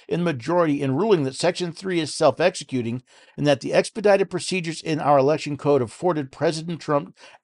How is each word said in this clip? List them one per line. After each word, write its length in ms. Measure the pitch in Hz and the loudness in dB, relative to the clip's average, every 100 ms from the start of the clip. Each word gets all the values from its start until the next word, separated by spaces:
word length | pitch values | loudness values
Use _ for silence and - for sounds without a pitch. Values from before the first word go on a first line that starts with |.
| - | -6
in 120 | 170 | -2
the 40 | |
majority 580 | 175 135 123 175 165 143 | -2 -2 0 2 2 0
in 120 | 139 | -2
ruling 280 | 131 226 180 | 0 2 2
that 140 | 131 131 | 2 -2
Section 360 | 165 180 175 | -2 -2 -6
three 280 | 156 190 175 | -8 -4 -4
is 140 | 143 | -4
self-executing 880 | - 151 127 170 - - 127 117 123 - _ _ - | 2 2 4 0 -2 -6 -6 -4 -8 -10 _ _ -2
and 80 | 147 | 0
that 140 | 139 | 0
the 120 | 139 | 0
expedited 560 | 175 185 220 202 196 196 | 0 0 0 2 4 2
procedures 540 | 175 - 185 165 160 | -4 -4 -4 -4 -6
in 180 | 165 151 | -4 -2
our 180 | 139 143 | 4 4
election 380 | 135 151 151 143 | 4 0 -4 -4
code 240 | 151 143 | 2 2
afforded 520 | 117 - 180 156 135 | 0 -2 -2 -2 -6
President 480 | - 165 160 165 165 | -4 -2 -2 -8 -8
Trump 360 | - 143 185 _ - _ | -2 -2 -4 _ -20 _